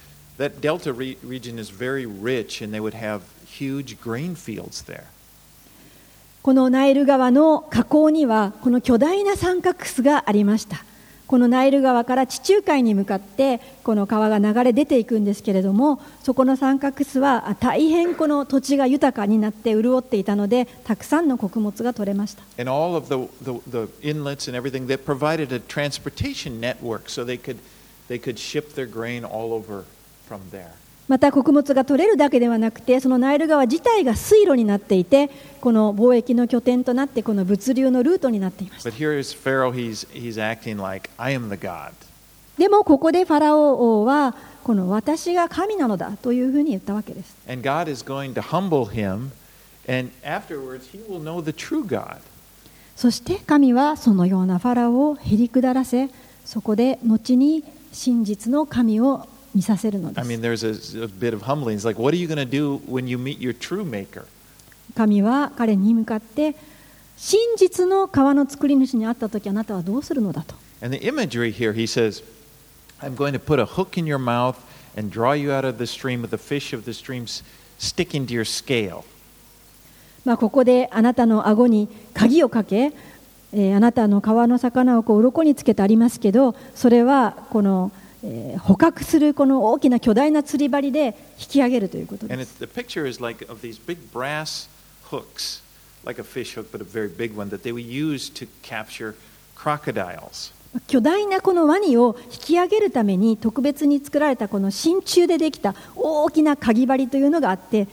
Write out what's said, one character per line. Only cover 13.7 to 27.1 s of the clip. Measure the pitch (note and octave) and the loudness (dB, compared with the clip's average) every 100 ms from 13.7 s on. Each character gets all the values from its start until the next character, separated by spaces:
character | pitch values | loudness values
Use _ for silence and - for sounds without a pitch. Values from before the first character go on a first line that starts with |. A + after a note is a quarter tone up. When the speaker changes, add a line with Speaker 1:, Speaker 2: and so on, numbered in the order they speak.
| - | -8
Speaker 2:
こ | - G#3+ | -2 0
の | G3 | 0
川 | G#3+ G#3+ | 0 2
が | G#3+ | 2
流 | G#3 G#3+ | 2 2
れ | B3 | 2
出 | A#3 D4 | 2 2
て | C4 | 2
い | |
く | - A3+ | 2 0
ん | |
で | G3+ | 0
す | G3+ | -2
け | - | -2
れ | F#3+ | 0
ど | F#3+ | 2
も、 | G3 D4 C4+ - - | 2 2 0 -6 -10
そ | - | -2
こ | B3+ | 2
の | C4 C4+ | 2 2
サ | C4+ | 0
ン | C4+ | 0
カ | C#4 | -2
ク | C4+ | -4
ス | C#4 C4 | -4 0
は、 | C#4 A#3+ - | 2 0 -2
あ、 | G3+ | -2
大 | A#3+ - D#4 | 0 2 2
変 | E4+ F4 | 2 0
こ | E4 D#4 | 0 0
の | D4 C4+ | 0 0
土 | C4+ | -2
地 | C4 C#4 | 0 0
が | C4 | 2
豊 | C#4 C#4 | 2 2
か | B3 G#3 | 0 0
に | A3 | 0
な | G#3+ | 0
っ | |
て | G#3 A#3+ | -2 -2
潤 | G#3+ A#3 B3+ | 0 2 0
っ | |
て | B3 G#3 | 0 -2
い | |
た | F#3+ G3+ | 0 -2
の | G3+ | 0
で、 | B3 A#3+ - | 0 -2 -6
た | - | -6
く | A3 | -6
さ | - D4+ | -2 0
ん | E4 | 0
の | B3 | -2
穀 | F#3+ A3+ | -4 -4
物 | G#3 G3+ | -4 -4
が | A#3 | -6
取 | A#3+ G3 | -4 -4
れ | |
ま | G3+ G#3 | -4 -6
し | |
た。 | - - - | -10 -16 -8
Speaker 1:
And | B2 | -4
all | C#3 E3+ | -2 -2
of | E3+ B2+ | -2 -4
the, | C3+ B2 - | -4 -6 -10
the, | B2+ A#2+ - | -10 -10 -8
the | A#2+ G#2+ - D3 | -8 -8 -8 -8
inlets | D3+ C#3+ C#3 - | -6 -6 -8 -8
and | B2 | -8
everything, | C3+ C3 B2+ | -6 -6 -4
that | C3+ | -4
provided | - C#3 D3+ D#3+ C#3 | -4 -2 0 -2 -4
a | B2 | -6
transportation | - - D3 - D3 - C#4 C4+ D3+ A2+ | -8 -6 -6 -6 -10 -8 -8 -8 -12 -8
network | A#2+ B2+ A#2+ G#2+ | -8 -6 -8 -8
so | - | -10